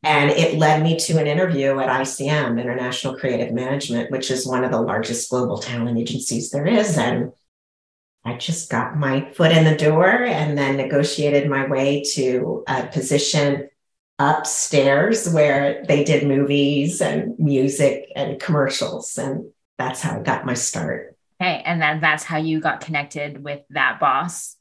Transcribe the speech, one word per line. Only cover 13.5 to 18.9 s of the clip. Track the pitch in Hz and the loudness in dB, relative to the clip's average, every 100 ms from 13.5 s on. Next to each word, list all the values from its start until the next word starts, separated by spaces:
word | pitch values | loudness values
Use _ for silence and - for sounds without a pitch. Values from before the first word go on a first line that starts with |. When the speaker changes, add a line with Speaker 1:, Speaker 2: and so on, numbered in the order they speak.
| 139 - _ _ _ _ _ | 0 -4 _ _ _ _ _
Speaker 1:
upstairs | 143 151 - - - 151 135 139 190 226 175 | 2 2 -2 -4 0 4 4 4 4 0 0
where | 165 147 135 143 - - | 4 4 4 2 -2 0
they | 147 | 2
did | 147 147 143 | 4 2 4
movies | 135 139 143 143 147 147 - | 2 2 2 2 2 0 0
and | - 113 - - | -2 0 -4 0
music | 151 139 135 - 139 - - - | 2 2 2 2 2 0 -8 -6
and | 135 135 | -6 -6
commercials. | - 147 135 - 117 | -2 0 2 -2 -4